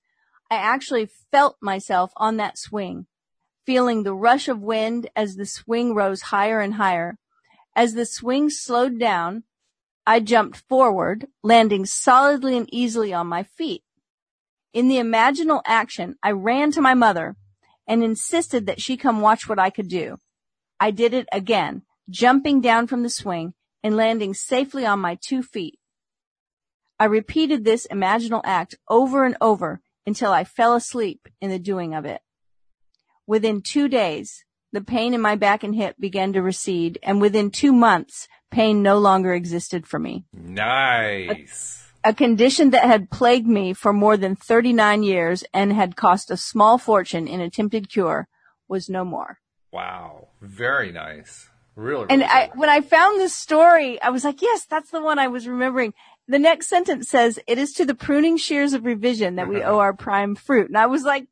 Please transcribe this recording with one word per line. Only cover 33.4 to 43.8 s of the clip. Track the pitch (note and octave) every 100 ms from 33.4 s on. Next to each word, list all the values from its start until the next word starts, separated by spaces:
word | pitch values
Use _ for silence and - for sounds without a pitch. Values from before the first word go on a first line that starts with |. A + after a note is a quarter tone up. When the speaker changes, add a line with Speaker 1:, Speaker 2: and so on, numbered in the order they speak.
| A3 G#3
Speaker 1:
two | - C#4+ C#4+
days, | B3+ F#3+ D3+ G#3+ - _ _ _
the | -
pain | G3+ A#3+ A#3
in | A#3+
my | G#3+ G#3
back | G3+ G#3
and | G#3 A3
hip | G3 -
began | G3 G3 F#3+
to | G3
recede, | F#3 F#3 - F3+ E3+ -
and | - G3+
within | G#3 G#3 G#3
two | - C#4+
months, | B3 A#3 F3+ - - - _ _
pain | - A3 G#3
no | G3+ G3+
longer | G3+ F#3+ F#3
existed | F3+ F3 E3+ - F3+ D#3+
for | D#3
me." | D#3+ - -
Speaker 2:
Nice. | F2+ E2+ F#2+ A2 C3 C3+ A#2+ A2 G2+ F2+ - C#2+ - - - - _
Speaker 1:
A, | -
a |
condition | A3 B3 A3 A#3+ C4+ C#4+
that | B3+
had | B3 A3 F#3+
plagued | - A#3+ B3 A3+
me | G#3+ F#3
for | F#3+